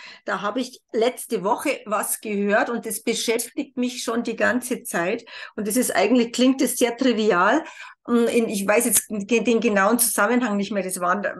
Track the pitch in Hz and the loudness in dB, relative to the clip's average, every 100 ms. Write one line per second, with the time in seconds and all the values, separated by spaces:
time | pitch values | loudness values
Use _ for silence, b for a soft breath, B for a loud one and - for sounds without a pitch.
0 | B B - 196 202 220 247 - _ - | B B -8 -6 -4 -4 -6 -10 _ 0
1 | 233 247 - 220 185 240 - - - 202 | 0 0 -6 -2 0 -2 -2 -4 -4 -4
2 | 220 - 220 202 202 208 220 233 226 196 | -4 -6 -4 -2 2 2 2 -2 -6 -6
3 | - 220 - 233 - - - - 247 247 | -2 -2 0 -2 -2 -6 -8 -4 -4 -4
4 | - 233 226 220 202 247 - 240 - 190 | -4 -4 -2 0 0 0 -2 -6 -4 -4
5 | 170 233 - B B - 208 226 240 - | -2 -4 -8 B B -8 -2 0 0 2
6 | 202 247 233 - 254 262 302 - 233 233 | 4 4 2 2 2 4 0 2 0 2
7 | 269 214 208 180 190 285 - B B B | 0 2 2 4 4 2 -2 B B B
8 | - 240 233 240 220 202 196 214 247 202 | 0 2 2 2 0 0 2 2 2 0
9 | - 214 196 233 220 226 226 202 196 240 | -2 -6 0 0 2 2 2 2 4 2
10 | - - 208 247 240 202 196 208 185 180 | 0 2 2 2 0 -2 -2 -4 -4 -2
11 | 175 196 190 | 0 0 -2